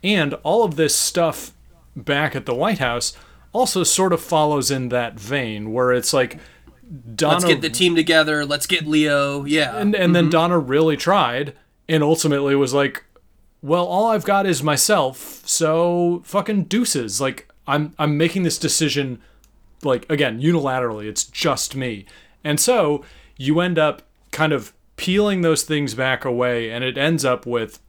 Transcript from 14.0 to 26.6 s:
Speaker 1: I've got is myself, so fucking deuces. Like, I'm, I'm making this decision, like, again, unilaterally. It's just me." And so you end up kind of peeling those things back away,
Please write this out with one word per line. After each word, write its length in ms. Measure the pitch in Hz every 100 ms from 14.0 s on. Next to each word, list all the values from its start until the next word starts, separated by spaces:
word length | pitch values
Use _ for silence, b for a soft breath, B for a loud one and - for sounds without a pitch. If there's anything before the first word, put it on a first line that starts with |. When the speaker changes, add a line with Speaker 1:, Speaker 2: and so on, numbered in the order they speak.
| 226
Speaker 1:
I've 180 | 214 -
got 200 | 196 196
is 160 | 151
myself, 800 | 151 143 - 208 135 131 - - -
so 720 | - 160 160 175 175 175 175
fucking 420 | - 202 196 208 160
deuces. 540 | 202 240 143 113 95
Like, 280 | 135 131 - _ -
I'm, 300 | 143 151 -
I'm 180 | 151 147
making 260 | 160 190
this 160 | 175 -
decision, 600 | 160 - 156 139 135 120 b b b _ _ _
like, 240 | 151 123 -
again, 280 | 151 143 113
unilaterally. 680 | 147 170 139 127 120 107 107
It's 160 | 107
just 520 | - - 147 127 - 135
me." 300 | 127 104 95 b b b
And 160 | 151 147
so 440 | - 247 160 147 B B B B
you 220 | 131 151
end 200 | 180 165
up 240 | 151 - _ _ _
kind 220 | - 156
of 180 | 143 104 _ _ -
peeling 460 | - 190 208 196
those 220 | 170 156
things 320 | - 151 143 110
back 280 | 131 127 135
away, 440 | 120 123 120